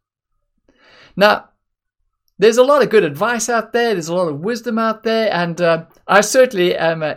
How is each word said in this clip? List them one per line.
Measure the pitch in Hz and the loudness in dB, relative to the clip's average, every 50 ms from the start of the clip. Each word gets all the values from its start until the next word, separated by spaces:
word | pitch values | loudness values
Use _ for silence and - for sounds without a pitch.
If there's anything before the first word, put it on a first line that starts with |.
| _ _ _ _ _ _ _ _ _ _ _ _ _ _ _ _ _ _ _ _ - - _ | _ _ _ _ _ _ _ _ _ _ _ _ _ _ _ _ _ _ _ _ -20 -16 _
Now, | - 190 214 202 - - _ _ _ _ _ _ _ _ _ _ _ _ _ _ _ _ _ _ _ | 0 2 2 2 0 -4 _ _ _ _ _ _ _ _ _ _ _ _ _ _ _ _ _ _ _
there's | 180 220 226 240 | 2 4 4 4
a | 254 | 4
lot | 262 285 294 240 | 4 4 2 2
of | - | 2
good | - 220 196 | 2 2 2
advice | 160 139 143 196 226 240 226 220 - | 2 -2 -4 -4 -4 -2 -4 -4 -2
out | 240 226 220 226 - | -4 -4 -4 -4 -4
there. | 240 240 233 214 | -2 -2 -2 -2
There's | 180 156 160 | -4 -4 -6
a | 170 | -4
lot | 180 185 165 | -4 -4 -4
of | 147 139 | -4 -6
wisdom | 156 208 240 220 226 240 220 226 | -6 -6 -6 -6 -6 -6 -4 -4
out | 226 220 214 220 _ | -2 -4 -4 -4 _
there. | 226 220 226 220 208 - | -4 -2 -2 -2 -2 -2
And, | 175 175 170 170 165 175 | -2 -4 -4 -4 -2 0
uh, | 165 165 165 165 - _ _ _ | 0 0 0 -4 -10 _ _ _
I | - 180 202 | 2 2 2
certainly | 202 202 - 262 254 254 254 185 180 180 - | 2 4 4 4 4 4 2 0 0 0 0
am | - - 165 165 160 160 | 0 -2 -2 -2 -2 -6
an | 151 - | -8 -8